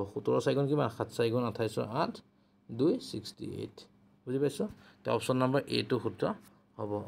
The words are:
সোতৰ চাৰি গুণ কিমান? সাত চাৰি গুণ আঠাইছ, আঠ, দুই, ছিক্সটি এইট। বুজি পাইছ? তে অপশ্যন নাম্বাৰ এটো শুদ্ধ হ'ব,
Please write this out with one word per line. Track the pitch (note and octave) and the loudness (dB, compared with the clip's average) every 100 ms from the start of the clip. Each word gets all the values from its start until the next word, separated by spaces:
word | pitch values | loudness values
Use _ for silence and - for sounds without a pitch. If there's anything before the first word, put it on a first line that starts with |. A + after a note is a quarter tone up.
| G2+ | -2
সোতৰ | - B2 B2+ | -2 2 2
চাৰি | C#3 | 4
গুণ | C3 C#3 | 2 4
কিমান? | D3 B2 | 2 2
সাত | - G#2 - | 0 -4 0
চাৰি | A#2 | 2
গুণ | A#2+ | 2
আঠাইছ, | A#2+ A2 A2 - | 0 0 -2 -2
আঠ, | A2 B2+ F3 - - _ _ _ - | -2 -2 -2 -4 -16 _ _ _ -10
দুই, | A#2 D3+ B3+ | 0 2 2
ছিক্সটি | - G#2+ - - G#2+ F#2+ | -2 -10 -10 -10 -10 -8
এইট। | A2 - - _ _ _ B2+ | -10 -12 -20 _ _ _ -4
বুজি | C3 | 0
পাইছ? | C#3+ - G#3 - - - | 0 0 -4 -6 -20 -8
তে | A#2+ | -2
অপশ্যন | A#2 - B2+ | 0 2 2
নাম্বাৰ | C3 C#3 - | 4 2 2
এটো | A#2+ - B2 | 0 2 0
শুদ্ধ | A2+ - C#3+ G#3+ - - _ - | 0 -2 -2 -2 -10 -20 _ -10
হ'ব, | G#2 G#2 | -4 -4